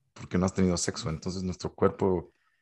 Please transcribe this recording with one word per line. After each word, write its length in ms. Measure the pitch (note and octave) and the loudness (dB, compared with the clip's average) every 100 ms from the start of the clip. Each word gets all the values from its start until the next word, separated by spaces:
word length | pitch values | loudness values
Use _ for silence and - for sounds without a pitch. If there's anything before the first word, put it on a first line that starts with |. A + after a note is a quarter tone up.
| _ | _
porque 240 | - - F2+ | -18 -2 2
no 80 | F#2 | 2
has 80 | |
tenido 220 | - F#2 E2+ | 4 2 2
sexo, 320 | - - - | -2 -4 -6
entonces 340 | D#2+ F#2+ F2+ | -6 -6 -6
nuestro 280 | F#2 F2 F2+ | -6 -6 -6
cuerpo 580 | - G2 - G2+ F2+ - _ _ _ | 2 2 4 0 0 -4 _ _ _